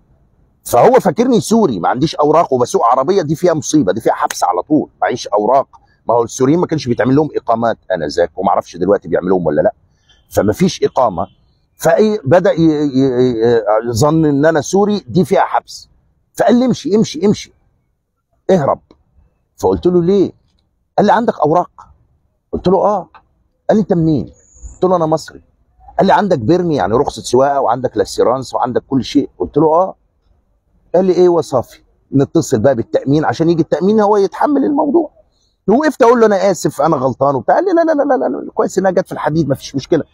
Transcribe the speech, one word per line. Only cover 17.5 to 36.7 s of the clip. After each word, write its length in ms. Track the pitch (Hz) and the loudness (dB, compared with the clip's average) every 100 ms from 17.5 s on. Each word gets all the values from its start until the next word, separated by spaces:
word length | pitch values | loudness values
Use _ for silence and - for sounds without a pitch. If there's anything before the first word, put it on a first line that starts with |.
| _ _ _ _ _ _ _ _ _ - | _ _ _ _ _ _ _ _ _ -2
اهرب." 280 | 185 135 87 _ _ _ _ _ _ _ - | 0 0 -4 _ _ _ _ _ _ _ -6
فقلت 280 | 95 95 180 | -2 0 0
له: 160 | 180 | 0
"ليه؟" 280 | 170 202 139 - _ _ _ _ _ - | 2 0 0 -4 _ _ _ _ _ -2
قال 80 | 202 | 0
لي: 80 | |
"عندك 260 | 190 233 - | 2 0 -2
أوراق؟" 320 | 151 170 170 - - _ _ _ _ _ _ | 0 0 -2 -10 -20 _ _ _ _ _ _
قلت 160 | - 175 | -6 0
له: 100 | 185 | 2
"آه." 320 | 185 208 - - _ _ _ _ - | 2 -2 -6 -18 _ _ _ _ -2
قال 80 | 208 | 0
لي: 40 | |
"أنت 120 | - | 0
منين؟" 320 | 180 160 143 73 - _ - - | 0 0 0 -4 -14 _ -20 -20
قلت 100 | - | -4
له: 120 | 185 180 | -2 0
"أنا 100 | 156 | 0
مصري." 380 | 160 - - _ _ _ _ - - | -4 -6 -20 _ _ _ _ -8 -2
قال 100 | 185 | 2
لي: 60 | |
"عندك 260 | 160 196 160 | 2 0 -2
بيرمي، 360 | 110 180 175 135 | 0 0 0 -2
يعني 180 | 92 | 0
رخصة 280 | 117 - - | 0 -2 -6
سواقة، 400 | - 123 135 139 | -2 0 2 0
وعندك 360 | 107 127 123 104 | -2 -2 -4 -4
لاسيرانس، 560 | 95 - 98 131 123 | -4 -2 0 -2 -4
وعندك 300 | 107 123 120 - | -4 -4 -4 -4
كل 160 | 135 | -4
شيء؟" 260 | 113 143 117 - | -2 -2 -2 -4
قلت 180 | 87 147 | -6 0
له: 100 | 156 | 2
"آه." 220 | 160 190 - _ _ _ _ _ _ _ _ _ 170 | 2 0 -6 _ _ _ _ _ _ _ _ _ 0
قال 100 | 190 | 2
لي: 80 | |
"إيه 160 | 175 180 | 2 2
وصافي، 500 | 170 - 127 - - _ _ _ | 2 0 -4 -4 -12 _ _ _
نتصل 460 | 135 135 165 - 117 | -2 0 0 0 0
بقى 160 | 120 120 | 2 0
بالتأمين 500 | - 131 131 151 139 | -2 -4 0 0 0
عشان 240 | 127 165 | -2 0
يجي 120 | 165 | 0
التأمين 380 | 156 151 185 220 | 0 0 0 2
هو 180 | 202 208 | 2 2
يتحمل 480 | 359 - 311 277 285 | 0 -2 -2 0 0
الموضوع." 460 | 285 294 339 - _ _ _ _ _ - | -2 0 0 -2 _ _ _ _ _ 0
وقفت 340 | 240 311 - | 0 0 2
أقول 180 | 233 233 | 4 4
له: 60 | 220 | 4
"أنا 260 | 196 196 | 2 0
آسف، 300 | 180 160 | 0 -4